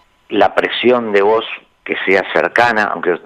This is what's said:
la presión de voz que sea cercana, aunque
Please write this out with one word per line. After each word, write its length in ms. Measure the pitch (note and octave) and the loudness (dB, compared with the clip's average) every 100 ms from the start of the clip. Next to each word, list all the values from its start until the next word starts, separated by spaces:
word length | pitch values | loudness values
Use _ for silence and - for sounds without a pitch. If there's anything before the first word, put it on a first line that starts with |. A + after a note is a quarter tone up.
| _ _ - | _ _ -6
la 240 | G#2 G2 | 0 2
presión 600 | - F2+ - A#2 B2 A2+ | 0 -4 0 2 2 2
de 80 | G2+ | 2
voz 240 | G2+ A2+ A2 - - _ - | 2 2 -2 -12 -16 _ -10
que 100 | - F#2 | -6 0
sea 180 | F#2+ - | 0 0
cercana, 560 | E2 E2 - A#2+ G#2+ G#2 | -2 0 2 2 2 -2
aunque 260 | E2+ F2 E2 | -2 -2 -4